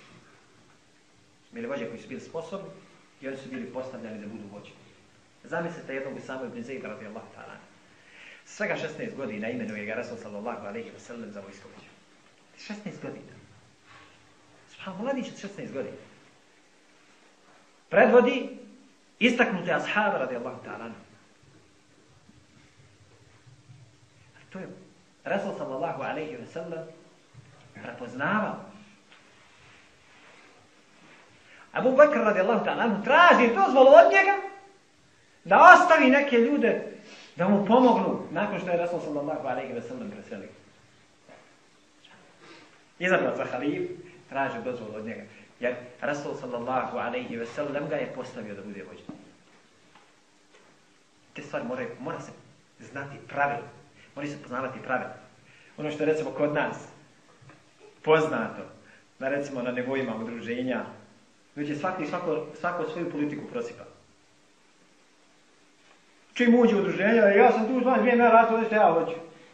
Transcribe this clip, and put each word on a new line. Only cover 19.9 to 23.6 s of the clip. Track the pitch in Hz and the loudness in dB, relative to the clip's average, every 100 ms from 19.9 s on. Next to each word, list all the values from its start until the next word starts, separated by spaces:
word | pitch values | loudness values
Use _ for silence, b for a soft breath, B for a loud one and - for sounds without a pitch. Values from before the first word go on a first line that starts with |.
| 208 202 165 | -2 -2 -2
radijallahu | 127 120 120 - 107 | -4 -6 -10 -12 -14
ta'ala. | 104 117 107 - - _ _ _ - _ _ _ _ _ _ _ - _ _ _ _ - _ _ _ _ - - - | -14 -14 -16 -20 -20 _ _ _ -20 _ _ _ _ _ _ _ -20 _ _ _ _ -20 _ _ _ _ -20 -20 -20